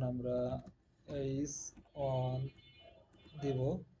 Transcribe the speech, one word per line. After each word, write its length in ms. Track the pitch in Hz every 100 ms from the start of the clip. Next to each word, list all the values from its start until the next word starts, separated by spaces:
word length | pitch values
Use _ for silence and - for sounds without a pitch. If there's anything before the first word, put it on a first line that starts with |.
| 123
আমরা 260 | 123 123 123 123 127 - - _ _ -
এইচ 440 | 143 135 135 147 - - - -
ওয়ান 440 | 147 135 131 127 131 135 - - - - - - - - 151
দিব 180 | 139 127 135 185 - -